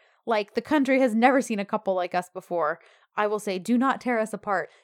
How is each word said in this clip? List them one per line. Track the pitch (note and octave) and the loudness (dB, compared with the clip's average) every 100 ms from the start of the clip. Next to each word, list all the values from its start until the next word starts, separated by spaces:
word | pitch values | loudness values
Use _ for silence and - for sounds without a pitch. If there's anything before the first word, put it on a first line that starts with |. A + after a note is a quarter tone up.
| _ _ - | _ _ -4
Like, | A3 G#3 | -2 -2
the | - | -6
country | - D4+ C4 C4 | 0 0 4 4
has | C4 A3 | 4 4
never | B3 C#4 | 4 4
seen | - G#3+ | 0 -4
a | G3 | -4
couple | G#3+ - F#3 | -4 -2 -2
like | F3 | -2
us | F3+ F3+ | -4 -6
before. | F#3+ - F3 D3+ E3+ _ _ _ - | -12 -6 -2 -2 -2 _ _ _ -4
I | G#3 | -2
will | G#3 | -2
say, | G#3 F#3 | -4 -6
'Do | F3+ A#3+ | 0 0
not | C4+ - | 0 -2
tear | B3 A#3 | -2 -2
us | G#3+ | -2
apart.'" | G#3 - F#3+ D#3 _ | -6 -4 -4 -4 _